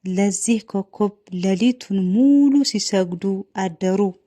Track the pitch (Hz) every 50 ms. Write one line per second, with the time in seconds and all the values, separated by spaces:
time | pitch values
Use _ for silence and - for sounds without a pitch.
0 | - 185 185 185 202 202 190 - - - 233 214 - - - 196 190 _ - -
1 | 208 202 202 _ _ - 180 180 175 190 190 180 226 254 247 247 - - 196 196
2 | 185 180 190 226 262 277 285 285 285 277 269 285 269 - - 208 - - - 196
3 | 185 175 180 175 - 196 190 190 196 _ _ - 190 185 165 _ 190 185 185 196
4 | 202 190 180 _ _